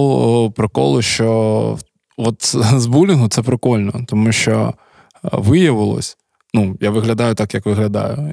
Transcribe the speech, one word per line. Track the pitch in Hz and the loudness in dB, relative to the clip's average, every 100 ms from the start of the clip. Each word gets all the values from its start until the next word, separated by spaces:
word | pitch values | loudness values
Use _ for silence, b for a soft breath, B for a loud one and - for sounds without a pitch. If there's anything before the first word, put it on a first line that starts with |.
| 139 131 117 117 | 2 2 2 2
о, | 113 | 0
приколу, | 107 110 - 139 135 | -2 -4 0 0 0
що | 113 - 113 113 110 110 110 107 - _ _ - | 0 -2 0 0 0 0 -2 -6 -12 _ _ -6
от | 113 110 | -4 -4
<laughs> | - 135 113 131 | -4 0 2 2
з | 117 | 2
булінгу | 135 196 160 113 | 2 4 4 2
це | - | 0
прикольно, | 117 123 127 113 101 113 123 | -2 0 0 0 -2 -6 -2
тому | 107 113 | 0 2
що, | 107 - 110 113 b b b b b | 0 0 0 -2 b b b b b
е, | - | -6
виявилось, | - 104 175 170 113 104 113 - - _ _ _ | -2 2 4 4 2 0 -2 -6 -12 _ _ _
ну, | 117 98 92 | -2 -2 -2
я | 104 | -2
виглядаю | 110 113 110 120 | 0 0 0 0
так, | 110 107 | -2 -2
як | - 104 | -4 -2
виглядаю, | 104 107 101 104 127 151 | 0 0 -2 -4 -6 -6